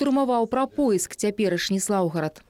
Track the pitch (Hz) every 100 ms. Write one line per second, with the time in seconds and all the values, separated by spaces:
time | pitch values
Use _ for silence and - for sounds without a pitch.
0 | 285 269 262 240 226 254 262 - 277 190
1 | - - 208 208 202 175 - 190 185 202
2 | 175 165 156 -